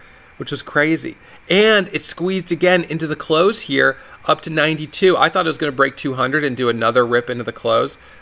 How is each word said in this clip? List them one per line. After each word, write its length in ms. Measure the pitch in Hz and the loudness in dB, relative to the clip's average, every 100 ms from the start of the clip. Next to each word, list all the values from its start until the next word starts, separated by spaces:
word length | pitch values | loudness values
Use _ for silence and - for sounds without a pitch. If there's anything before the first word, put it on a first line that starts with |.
| - - - - | -20 -20 -20 -12
which 140 | 123 | -8
was 100 | 139 | -8
crazy. 560 | - 151 151 160 123 - - - - | -2 0 2 0 -4 -12 -20 -20 0
And 400 | 185 220 208 180 | 2 4 2 0
it 100 | 151 | -4
squeezed 500 | - - 180 190 170 | -4 -2 -2 -2 -2
again 320 | 165 180 180 | 0 2 2
into 240 | - 156 156 | 0 -6 -6
the 80 | 151 | -6
close 480 | - 156 190 - | 0 2 2 0
here, 340 | - 135 135 - - - - | 0 2 2 0 -12 -8 -2
up 160 | 156 | -2
to 80 | 160 | -2
ninety-two. 680 | 160 151 151 151 - 180 131 | 0 0 -2 -6 2 2 4
I 120 | 160 | 2
thought 160 | 190 165 | 2 -2
it 40 | |
was 80 | 139 | -2
gonna 140 | 147 | -4
break 240 | 131 135 - | 0 0 0
two 180 | 143 | -6
hundred 300 | 127 131 151 | -2 -2 0
and 120 | 143 123 | -2 -2
do 140 | 120 | -2
another 360 | 117 113 123 120 | 0 2 2 2
rip 240 | 120 120 | 0 -2
into 140 | 123 | -6
the 80 | 117 | -8
close, 460 | - 113 117 139 - - - | -6 0 0 0 -6 -16 -20